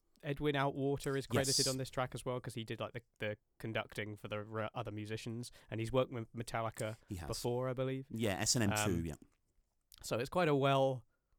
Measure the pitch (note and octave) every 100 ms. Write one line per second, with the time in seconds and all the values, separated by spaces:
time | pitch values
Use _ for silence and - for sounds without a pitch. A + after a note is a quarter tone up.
0 | _ _ D3 C#3 D3+ C#3+ C#3 C#3+ C#3 C#3
1 | D3 C3+ - C#3+ C3+ C3+ C3+ C3 B2+ -
2 | B2+ B2 - B2 B2 A#2+ A2 A2+ A2 A#2+
3 | - _ G#2+ G#2 _ - A2+ A2 G#2 -
4 | G#2 G#2 G2+ G#2+ G#2 A2 G#2+ C3 A2+ G#2
5 | G#2 A2 A#2+ A2+ A#2+ - - A2 A2+ B2+
6 | B2+ B2 A2+ A#2 A2+ A#2 A2+ - F#2 G#2+
7 | - F#2+ D2+ A2+ B2 A#2+ C3 B2+ C3 C3+
8 | C3+ A2+ A2+ F2 G#2+ B2 G#2 G#2+ G#2+ F2
9 | E2 D2 - _ _ _ _ _ _ -
10 | - D3 C3+ F3+ E3 C#3+ C3+ C3+ C3+ B2+
11 | - _ _